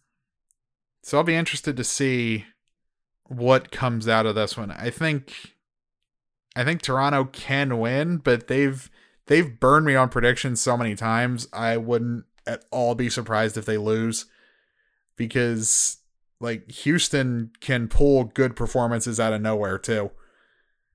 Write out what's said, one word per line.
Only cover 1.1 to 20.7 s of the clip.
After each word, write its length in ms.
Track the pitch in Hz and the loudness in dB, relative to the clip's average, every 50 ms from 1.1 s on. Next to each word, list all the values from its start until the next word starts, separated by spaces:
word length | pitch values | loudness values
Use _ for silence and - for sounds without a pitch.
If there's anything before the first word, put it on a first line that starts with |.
| - | 0
I'll 60 | 143 165 | 0 2
be 120 | 170 165 | 2 2
interested 420 | 165 165 - - - - 156 135 | 0 0 -2 -4 -4 -4 -6 -4
to 60 | 127 120 | -4 -4
see 640 | - - - 139 135 127 123 120 117 110 104 101 - _ _ _ _ _ _ _ _ _ _ _ _ _ _ _ | -4 -2 -2 0 0 0 0 0 -2 -2 -4 -6 -12 _ _ _ _ _ _ _ _ _ _ _ _ _ _ _
what 440 | - 131 120 120 127 131 127 131 - | -14 -8 0 4 4 4 4 2 -2
comes 360 | - - 135 123 117 113 107 | -6 -4 -4 -2 -2 -2 0
out 180 | 117 113 110 110 | 2 2 2 2
of 80 | 110 104 | 2 0
this 240 | 110 107 98 - | 0 -2 -2 -4
one. 140 | - 110 101 | -8 -10 -12
I 180 | - - 110 120 | -10 -8 -8 -8
think, 640 | - - 165 160 151 135 135 - - - - - _ _ _ _ _ _ _ _ _ _ _ _ _ _ _ _ _ _ _ _ - | -4 -2 -2 -2 -2 -2 -4 -10 -16 -20 -20 -20 _ _ _ _ _ _ _ _ _ _ _ _ _ _ _ _ _ _ _ _ -6
I 80 | 123 123 | -4 -2
think 180 | 147 170 170 | -2 -2 -2
Toronto 440 | - - 127 131 135 143 143 139 135 | -2 -2 0 0 2 2 2 0 0
can 520 | 131 - - - - 139 139 143 135 123 | -2 -6 -10 -6 -4 -2 -2 0 0 -2
win, 400 | 113 113 117 127 139 156 170 175 | -2 -2 0 0 0 0 -2 -2
but 300 | 156 - 135 120 117 - | 0 2 2 2 2 2
they've, 420 | - 127 139 143 135 135 131 - - _ _ _ _ _ _ _ | 0 2 2 2 2 0 -4 -10 -18 _ _ _ _ _ _ _
they've 320 | - 143 165 175 139 117 - | 4 4 4 4 2 0 2
burned 260 | - 127 143 156 160 | 4 6 6 6 6
me 80 | 151 135 | 4 4
on 160 | 131 127 127 | 4 4 2
predictions 500 | - 131 117 123 123 - - 131 123 - | 2 2 2 2 2 2 -2 -4 -4 -2
so 160 | - 131 123 | 0 0 0
many 200 | 120 120 113 104 | 0 0 -2 -4
times. 520 | - 113 113 113 117 123 123 123 117 117 - - | -4 -2 0 0 0 0 0 -2 -4 -8 -10 -8
I 240 | 104 113 113 117 | -4 -2 -2 -2
wouldn't 480 | 117 113 117 120 117 120 120 120 117 - _ _ _ _ | -2 0 0 0 0 0 -2 -6 -6 -10 _ _ _ _
at 180 | - 117 - _ _ | -8 -8 -8 _ _
all 240 | - 127 120 120 117 | -2 0 0 0 0
be 160 | 117 123 117 | 0 -2 -2
surprised 440 | - 135 117 113 110 107 110 110 - | -2 -4 -4 -2 0 0 0 0 -2
if 100 | 113 107 | -4 -4
they 120 | - 110 | -2 -2
lose, 480 | 107 104 110 110 113 113 113 113 - - - _ _ _ _ _ _ _ _ _ _ _ _ _ _ _ _ _ | 0 0 0 0 2 0 0 -2 -4 -8 -12 _ _ _ _ _ _ _ _ _ _ _ _ _ _ _ _ _
because, 840 | - 117 113 - 131 120 120 117 110 107 107 - - - - - - _ _ _ _ _ _ _ - | -8 -6 -2 0 0 0 0 0 -2 -2 0 0 0 0 -2 -4 -8 _ _ _ _ _ _ _ -10
like, 320 | 117 120 117 110 - - | -8 -8 -8 -8 -10 -16
Houston 800 | - - - 139 165 170 - - - 139 131 127 120 117 113 113 - _ | -14 -4 -2 0 0 2 0 0 0 0 0 0 -2 -4 -4 -8 -10 _
can 280 | - - 131 120 117 | -4 -2 -2 -2 0
pull 360 | 110 - - 143 143 139 131 123 | 2 4 6 6 6 6 4 2
good 320 | 107 - - 131 - 117 | 0 0 0 0 0 0
performances 640 | - 120 107 - 127 120 117 120 110 - 123 110 117 | -2 -4 -2 0 0 0 0 0 -2 -2 -2 -2 0
out 140 | 113 113 110 | 0 0 0
of 80 | 107 | 0
nowhere 360 | 107 110 110 104 104 95 95 | 0 -2 0 0 -2 -2 -4
too. 320 | 92 - - 113 107 101 101 - - - _ _ _ _ _ _ _ _ _ | -4 -4 -2 -2 -2 -2 -6 -8 -14 -20 _ _ _ _ _ _ _ _ _